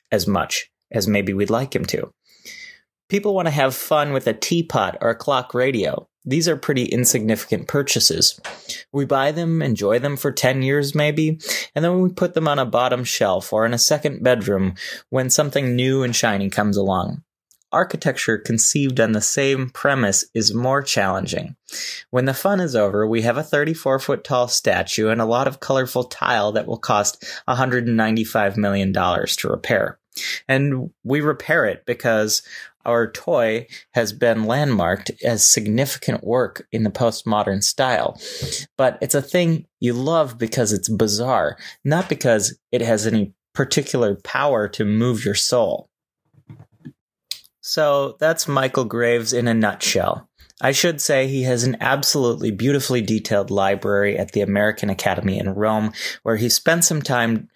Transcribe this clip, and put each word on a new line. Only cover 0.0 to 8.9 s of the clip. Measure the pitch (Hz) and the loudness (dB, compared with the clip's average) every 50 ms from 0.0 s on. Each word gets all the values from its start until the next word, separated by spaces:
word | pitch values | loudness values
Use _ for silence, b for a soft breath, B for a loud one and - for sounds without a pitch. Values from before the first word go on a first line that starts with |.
| _ _ | _ _
as | 113 101 85 | -2 0 0
much | 101 98 85 71 - - - - - _ _ _ _ | 0 0 -2 -2 -2 -4 -6 -8 -10 _ _ _ _
as | - 110 92 | -4 -2 0
maybe | 107 101 101 95 98 98 | 2 0 0 0 0 0
we'd | 98 104 101 | 0 0 0
like | 110 120 135 135 - | 0 -2 -2 -2 -4
him | - - | -4 -2
to. | - - - - - - _ B B B B B B B B B B B B B B _ _ _ _ | -2 -4 -4 -6 -8 -12 _ B B B B B B B B B B B B B B _ _ _ _
People | 190 202 202 208 190 | -4 -2 0 0 0
wanna | 185 170 160 | 0 0 0
have | 143 151 135 135 131 | 2 2 2 2 0
fun | - - - 156 151 147 143 139 | -4 -2 0 2 2 2 0 -2
with | 131 - | 0 0
a | 120 110 | -2 -2
teapot | - - - 170 170 165 - - 120 98 92 - - | -2 -2 0 0 0 0 0 0 0 0 0 -2 -2
or | - 113 | -2 -2
a | 117 | -2
clock | - - 147 139 127 123 - - | -2 -2 -2 -2 -2 -2 -2 -2
radio. | 123 127 139 131 107 90 71 65 - - _ _ _ _ | 0 0 0 0 0 -2 -2 -4 -6 -8 _ _ _ _
These | 127 135 170 156 | -2 -2 0 0
are | 175 151 | 0 -2
pretty | 139 - - 143 127 120 | -2 -2 -2 0 0 0
insignificant | - - 123 123 - - 117 107 110 110 - - - 110 - - | 0 0 0 2 2 0 0 0 0 -2 -2 -2 -4 -4 -4 -4
purchases. | - - 143 135 - - - - - 82 85 - - - - B B B B B B B B B B | -2 -2 -2 0 0 0 2 2 2 2 2 0 0 -2 -4 B B B B B B B B B B